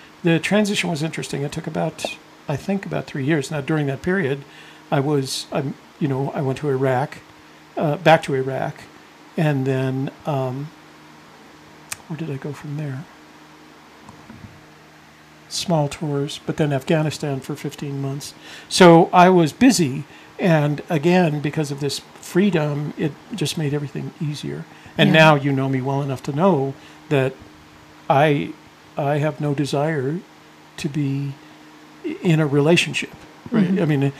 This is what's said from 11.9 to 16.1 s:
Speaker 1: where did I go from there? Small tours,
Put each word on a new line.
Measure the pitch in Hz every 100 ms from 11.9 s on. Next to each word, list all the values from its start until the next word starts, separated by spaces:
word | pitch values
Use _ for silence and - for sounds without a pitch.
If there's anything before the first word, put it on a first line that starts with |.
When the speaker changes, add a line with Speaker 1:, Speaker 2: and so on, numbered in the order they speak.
| - -
Speaker 1:
where | 147
did | 165
I | 135
go | 151
from | 139 151 143
there? | 147 131 170 - - - - - - - - - - - - - - - - - - - - - - - -
Small | - - 165 143
tours, | - 151